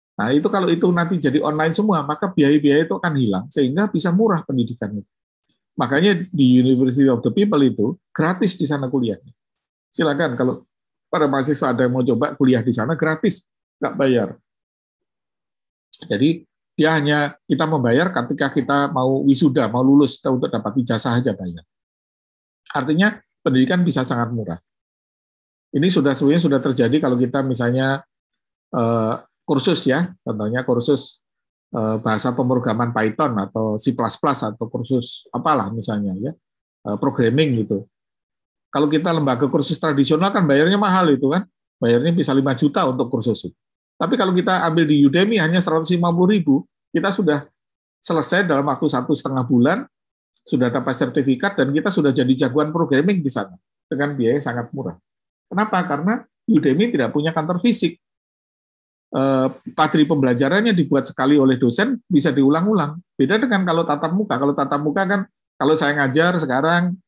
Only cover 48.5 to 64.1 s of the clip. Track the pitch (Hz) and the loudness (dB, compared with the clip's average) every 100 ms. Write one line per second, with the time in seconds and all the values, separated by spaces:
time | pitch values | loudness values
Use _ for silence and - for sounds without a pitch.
48.5 | 139 143 135 156 131 - 147 135 131 123 | 0 0 -2 0 -2 -2 -2 -2 -4 0
49.5 | 123 127 202 - _ _ _ _ _ - | 2 4 0 -4 _ _ _ _ _ -4
50.5 | 131 123 131 127 127 131 143 131 127 202 | -2 0 -2 -4 -4 -2 0 0 0 -2
51.5 | 202 135 147 202 185 143 131 123 131 135 | -2 -2 -2 -2 0 0 2 2 0 0
52.5 | 135 151 165 147 135 175 196 139 123 98 | 0 -2 -2 0 2 2 0 -2 -6 -8
53.5 | - _ _ - 139 147 139 113 143 135 | -12 _ _ -10 -6 -4 -2 0 0 -2
54.5 | 120 117 139 92 82 _ _ _ _ - | -6 -8 -10 -10 -12 _ _ _ _ -8
55.5 | 190 214 185 180 147 175 240 - _ - | -4 -2 -2 -2 -2 -2 -4 -8 _ 0
56.5 | 185 147 131 226 156 117 147 156 160 160 | 2 2 2 0 0 -2 -2 -2 -2 -4
57.5 | 175 240 214 165 - _ _ _ _ _ | 0 0 0 -2 -4 _ _ _ _ _
58.5 | _ _ _ _ _ _ - 135 135 131 | _ _ _ _ _ _ -2 0 2 0
59.5 | - - - 156 160 151 151 131 123 139 | -4 -6 -2 2 4 2 2 2 2 2
60.5 | 190 233 185 135 139 131 - 135 147 131 | 2 2 2 2 0 -2 -2 2 4 4
61.5 | 127 127 120 233 262 - 156 151 135 135 | 2 2 0 -2 -4 -2 0 2 2 2
62.5 | 156 196 214 147 160 - - 151 214 247 | 2 2 0 -2 -6 -10 -2 0 0 0
63.5 | 202 180 165 160 147 160 | 0 0 0 0 -2 -2